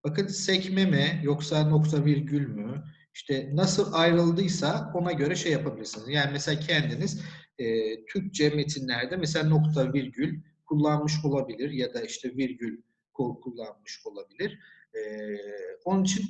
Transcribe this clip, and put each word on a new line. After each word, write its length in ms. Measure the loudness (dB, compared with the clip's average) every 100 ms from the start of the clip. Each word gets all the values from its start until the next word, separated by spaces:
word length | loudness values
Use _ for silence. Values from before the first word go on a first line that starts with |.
Bakın 220 | -2 -2 -2
sekme 600 | -2 0 0 2 2 4
mi 340 | 4 2 0
yoksa 420 | 0 0 0 2
nokta 400 | 4 4 4 4
virgül 420 | 4 2 2 -2 -2
mü? 380 | -4 -6 -8 -10 -20 _
İşte 360 | -20 -4 -4 0
nasıl 380 | 2 2 2 0
ayrıldıysa 1000 | 4 6 6 6 4 2 2 0 0 -2
ona 180 | -2 -2
göre 240 | 0 0 0
şey 160 | 0
yapabilirsiniz. 560 | 0 -2 -6 -10 -10 -2
Yani 240 | 0 0
mesela 280 | -2 -2 -2
kendiniz, 640 | 2 2 2 -2 -2 -4 -10 -16 -20 -6
e, 60 | 0 0 0 -4
Türkçe 460 | -6 -6 -4 2 2
metinlerde 680 | 4 -2 -2 -4 -2 -2 -2
mesela 320 | 0 2 4
nokta 440 | 6 6 4 2
virgül 480 | 0 -2 -2 -4 -4 -12 _ -2
kullanmış 580 | 2 2 2 2 0
olabilir 460 | 2 0 -2 -6 -4
ya 240 | -2 -4
da 80 | -4
işte 340 | -8 -8 -6 -2
virgül 460 | -4 -2 -6 -8 _ _ _
ku-, 260 | -6 -4 -4
kullanmış 680 | -12 -12 -14 -16 -18 -14 -14
olabilir. 520 | -14 -18 -6 -6 -8 -20 -20 _
E, 60 | -10 -10 -8 -8 -8 -10 -12 -12 -10
onun 200 | -2 0
için 200 | 2 -2